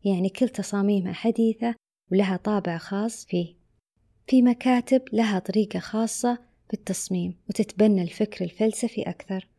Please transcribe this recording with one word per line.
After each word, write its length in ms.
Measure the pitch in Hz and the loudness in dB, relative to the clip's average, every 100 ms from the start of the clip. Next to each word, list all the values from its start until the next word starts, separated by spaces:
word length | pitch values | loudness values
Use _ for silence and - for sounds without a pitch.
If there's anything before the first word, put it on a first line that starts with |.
| 202 | 2
يعني 240 | 185 185 | 2 0
كل 200 | - 247 | 0 -2
تصاميمها 640 | - 190 202 202 202 180 | -2 -4 0 2 2 -2
حديثة 600 | 175 226 233 226 220 233 226 _ _ _ | -2 -2 2 2 2 -4 -6 _ _ _
ولها 260 | 190 190 180 | 2 2 0
طابع 400 | 208 208 175 165 | 0 0 -2 -6
خاص 480 | - 196 226 - - | -6 -4 -4 -6 -4
فيه. 300 | 175 170 _ _ _ _ _ _ _ - | -4 -4 _ _ _ _ _ _ _ 2
في 140 | 262 | 4
مكاتب 600 | 247 240 262 247 240 262 262 | 6 4 2 2 4 0 2
لها 260 | 220 226 190 | 0 2 0
طريقة 400 | - 202 208 180 | 0 0 0 -4
خاصة 560 | - 214 226 - 240 240 _ _ _ | -4 -2 -2 -2 -2 -2 _ _ _
في 60 | |
التصميم 680 | - - - - 185 180 175 - | -10 -6 -6 -4 -4 -4 -8 -6
وتتبنى 520 | - 208 - 214 196 | -2 -2 4 4 4
الفكر 440 | 170 - 214 - 180 | 0 -4 -6 -4 -8
الفلسفي 560 | - 220 - 233 - | -2 -2 0 -6 -4
أكثر. 480 | - - - 190 - | -8 -10 -8 -8 -8